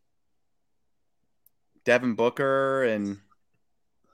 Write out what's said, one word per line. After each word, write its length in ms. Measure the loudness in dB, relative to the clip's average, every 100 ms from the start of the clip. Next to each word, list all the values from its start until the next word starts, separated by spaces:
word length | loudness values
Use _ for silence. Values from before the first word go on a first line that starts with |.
| _ _ _ _ _ _ _ _ _ _ _ _ _ _ _ _ _ _
Devin 320 | 2 2 2 0
Booker 680 | 0 0 0 0 0 0 0
and, 320 | -2 -4 -8 _ _ _ _ _ _ _ _ _